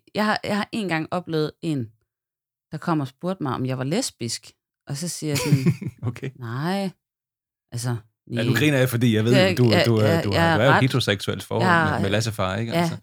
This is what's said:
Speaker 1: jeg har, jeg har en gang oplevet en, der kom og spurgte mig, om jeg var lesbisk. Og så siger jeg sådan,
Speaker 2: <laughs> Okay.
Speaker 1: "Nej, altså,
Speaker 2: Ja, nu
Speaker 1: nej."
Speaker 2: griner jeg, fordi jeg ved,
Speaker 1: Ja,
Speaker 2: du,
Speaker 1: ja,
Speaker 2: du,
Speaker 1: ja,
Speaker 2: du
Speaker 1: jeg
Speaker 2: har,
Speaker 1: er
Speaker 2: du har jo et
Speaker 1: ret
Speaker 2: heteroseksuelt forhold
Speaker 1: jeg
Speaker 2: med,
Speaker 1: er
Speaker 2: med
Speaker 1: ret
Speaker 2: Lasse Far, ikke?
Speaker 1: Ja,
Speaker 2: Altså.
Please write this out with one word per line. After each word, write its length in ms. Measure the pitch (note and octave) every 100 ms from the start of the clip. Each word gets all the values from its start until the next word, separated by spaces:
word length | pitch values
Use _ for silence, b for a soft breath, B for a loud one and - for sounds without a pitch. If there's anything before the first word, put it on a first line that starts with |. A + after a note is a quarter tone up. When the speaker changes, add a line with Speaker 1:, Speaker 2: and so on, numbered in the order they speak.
| _
Speaker 1:
jeg 100 | -
har, 160 | G#3+ G3
jeg 120 | - G3+
har 120 | -
en 160 | A3+ F#3+
gang 200 | E3 D#3
oplevet 400 | F3+ E3+ D#3 D3 -
en, 280 | E3 C#3+ A2 _ _ _ _ _ _ _ _
der 60 | D#3
kom 220 | - D#3
og 80 | C3
spurgte 340 | - F3 G3
mig, 120 | C#3+
om 120 | A#2 B2+
jeg 120 | C3
var 60 |
lesbisk. 680 | C3 G3 - - A#2+ - - - _ _ -
Og 100 | C#3
så 120 | E3+
siger 220 | - D3+
jeg 80 | C#3
sådan, 520 | D3+ C#3 C3 - -
Speaker 2:
<laughs> 180 | - B2
Okay. 220 | - C3+ B2+
Speaker 1:
"Nej, 520 | A#2 B2 E3 G3 F#3+ - _ _ _ _ _ _ _
altså, 240 | A#2 B2 A2+ - _ -
Speaker 2:
Ja, 120 | A#2
nu 80 | B2
Speaker 1:
nej." 80 | B2
Speaker 2:
griner 200 | D3+ C#3
jeg, 100 | B2+
fordi 260 | A#2 B2 G#2+
jeg 80 |
ved, 80 | A2
Speaker 1:
Ja, 220 | B2+ F#3+
Speaker 2:
du, 160 | F3+ A#2+
Speaker 1:
ja, 140 | F3
Speaker 2:
du, 160 | A#2 A2
Speaker 1:
ja, 220 | G#2+ E3
Speaker 2:
du 100 | G#2
Speaker 1:
jeg 100 | G#2
Speaker 2:
har, 60 | E3
Speaker 1:
er 80 | D#3+
Speaker 2:
du 60 |
har 20 |
jo 60 | C3
et 40 |
Speaker 1:
ret 80 | E3+
Speaker 2:
heteroseksuelt 600 | D3+ B2+ G#2+ G2+ - G2+
forhold 260 | - G#2+ F3+
Speaker 1:
jeg 140 | E3+
Speaker 2:
med, 80 | D#3
Speaker 1:
er 60 | B2
Speaker 2:
med 60 |
Speaker 1:
ret 60 | G2
Speaker 2:
Lasse 200 | G#2 A2+
Far, 240 | G#2 F#2 G2
ikke? 160 | A2+
Speaker 1:
Ja, 60 | E3
Speaker 2:
Altså. 160 | E3+ A2